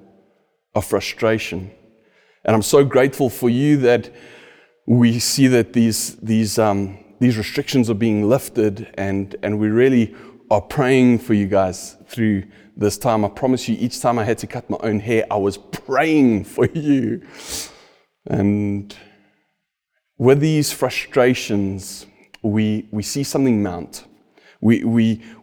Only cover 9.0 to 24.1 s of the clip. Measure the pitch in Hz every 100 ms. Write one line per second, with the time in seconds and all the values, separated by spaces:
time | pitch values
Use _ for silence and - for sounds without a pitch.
9 | 98 98 98 - 104 104 107 113 131 127
10 | 110 - - - - 107 - - 127 131
11 | 123 117 - 107 101 98 95 85 - -
12 | - - 110 98 - - - - 104 -
13 | 131 110 101 - 131 123 - 110 117 -
14 | 123 117 110 110 - 120 - 107 110 104
15 | 107 113 - 104 101 98 - - - 135
16 | 160 156 127 107 92 - 117 165 147 139
17 | 110 - - - - - - - _ _
18 | _ _ - - 101 104 101 101 101 -
19 | - _ _ _ _ _ _ _ _ _
20 | _ - 123 139 156 156 143 - 127 -
21 | - 139 123 127 - 104 98 95 92 -
22 | - _ _ - 110 107 107 107 - 107
23 | 104 143 135 156 135 107 101 87 - -
24 | -